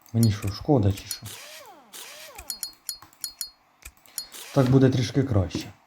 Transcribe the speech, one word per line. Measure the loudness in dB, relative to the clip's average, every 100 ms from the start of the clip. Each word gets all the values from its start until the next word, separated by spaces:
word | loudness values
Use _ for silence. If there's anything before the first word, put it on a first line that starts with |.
| _
Мені | 2 2
що, | 2 -6
шкода | -8 2 4 4
чи | 0 -6
що? | -12 -12 -16 -18 -20 -20 -20 -20 -18 -18 -18 -18 -20 -12 -10 -10 -12 -14 -14 -16 _ -14 -12 -16 _ _ _ -20 _ _ -16 -14 -16 -2
Так | 2 6
буде | 6 6
трішки | 4 0 0
краще. | 2 2 0 -4 -10 -16